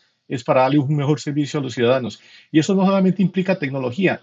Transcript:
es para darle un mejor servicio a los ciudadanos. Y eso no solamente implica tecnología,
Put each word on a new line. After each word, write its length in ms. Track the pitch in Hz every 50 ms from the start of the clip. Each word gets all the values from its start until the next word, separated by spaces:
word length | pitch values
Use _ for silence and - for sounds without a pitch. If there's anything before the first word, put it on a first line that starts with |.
| _ _ _ _ _ -
es 140 | 143 127 -
para 180 | - 143 131 127
darle 180 | 131 139 151
un 140 | 131 139 156
mejor 260 | 147 139 139 151 -
servicio 400 | - 156 139 151 147 131 - 151
a 20 | 135
los 120 | 127 117
ciudadanos. 460 | 123 117 120 135 135 120 107 - - _ - - - _ _
Y 80 | - 160
eso 160 | 151 - 190
no 100 | 190 190
solamente 380 | 196 196 196 190 190 185 - 190
implica 360 | 175 - 190 185 190 185 185
tecnología, 640 | 151 135 135 135 127 120 120 - 190 151 117 -